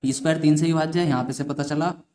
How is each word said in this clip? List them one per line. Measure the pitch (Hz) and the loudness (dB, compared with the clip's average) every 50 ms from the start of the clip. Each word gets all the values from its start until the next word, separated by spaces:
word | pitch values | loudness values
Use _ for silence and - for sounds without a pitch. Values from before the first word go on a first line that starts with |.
पी | - 135 | -2 -2
स्क्वायर | 131 - - 160 160 156 | -4 0 0 0 0 2
तीन | 156 151 151 | 4 4 4
से | 151 165 | 4 4
विभाज्य | 165 165 160 156 160 160 175 | 2 2 0 0 0 0 0
है, | 175 | 2
यहाँ | 156 135 127 127 | 2 0 0 -2
पे | 135 | -4
से | 131 - 143 | -4 -6 -6
पता | 143 143 139 | -6 -4 -6
चला। | 143 147 151 151 160 180 175 - - _ _ | -4 -4 -2 -2 -2 -4 -4 -6 -16 _ _